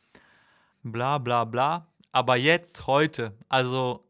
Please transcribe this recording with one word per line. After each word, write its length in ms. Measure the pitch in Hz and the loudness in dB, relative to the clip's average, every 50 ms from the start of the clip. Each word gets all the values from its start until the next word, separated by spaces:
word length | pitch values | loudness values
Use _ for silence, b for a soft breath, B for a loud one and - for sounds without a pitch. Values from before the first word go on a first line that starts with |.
| b b b b b b b b b b b b b b b b | b b b b b b b b b b b b b b b b
Bla, 380 | b 120 110 113 120 131 147 147 | b -10 -6 -4 -2 -2 -2 -2
bla, 260 | 123 120 123 120 117 | -2 0 0 0 0
bla. 420 | 113 110 120 131 143 160 175 160 _ _ _ _ _ | 0 0 -2 0 0 -2 -4 -8 _ _ _ _ _
Aber 240 | - 127 127 120 127 | -2 0 2 2 2
jetzt, 520 | 123 127 151 165 175 170 - - - - - | 2 4 2 2 2 0 -6 -18 -12 -4 0
heute, 500 | 131 143 156 156 - - 120 110 101 - - - | 2 2 2 2 0 -4 -8 -8 -10 -14 -8 -2
also 560 | - 131 127 127 127 131 131 123 123 - _ | 0 0 2 2 0 -2 -2 -2 -4 -6 _